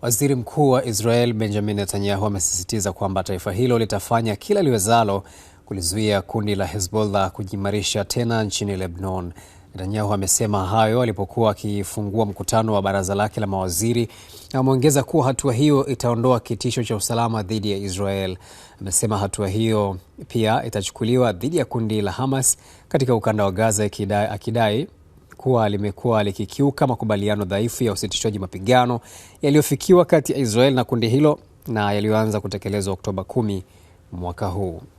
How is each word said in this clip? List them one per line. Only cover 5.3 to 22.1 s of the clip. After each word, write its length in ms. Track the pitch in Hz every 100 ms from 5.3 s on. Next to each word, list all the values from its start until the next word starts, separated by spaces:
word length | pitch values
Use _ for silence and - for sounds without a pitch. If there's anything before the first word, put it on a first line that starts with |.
| - - - -
kulizuia 560 | 101 85 98 107 101
kundi 340 | 92 113 104 98
la 100 | 92
Hezbollah 680 | 104 92 107 107 98 95
kujiimarisha 720 | - 98 101 101 104 98 107 98
tena 380 | - 120 113
nchini 340 | 107 - 104 95
Lebanon. 560 | 92 87 98 92 87 82 - - - 92
Netanyahu 380 | 92 107 104
amesema 520 | 101 95 - 113 101 92
hayo 360 | 113 110 117
alipokuwa 500 | 123 98 98 - 113
akifungua 760 | 101 104 101 95 - 104 101 107
mkutano 480 | 98 101 113 110
wa 80 | 104
baraza 340 | 98 98 92 98
lake 240 | 107 -
la 80 | 104
mawaziri, 600 | 95 92 85 113 120 113 - - - -
na 60 | 135
ameongeza 440 | 131 135 143 139
kuwa 220 | 123 165 135
hatua 280 | 127 143
hiyo 320 | 120 147 143 131
itaondoa 540 | 120 120 117 123 123
kitisho 440 | - 113 123 120
cha 120 | 113 107
usalama 480 | - 117 117 113
dhidi 280 | 95 110 104
ya 60 | 98
Israel. 600 | 101 92 98 98 95 92 - - - -
Amesema 360 | 104 92 117 104
hatua 300 | 101 - 101
hiyo 500 | 98 113 110 101 95 - - 165
pia 380 | 120 107 117 120
itachukuliwa 680 | 107 95 - 113 127 123
dhidi 260 | 92 120 165
ya 80 | 123
kundi 360 | 120 113 107
la 100 | 101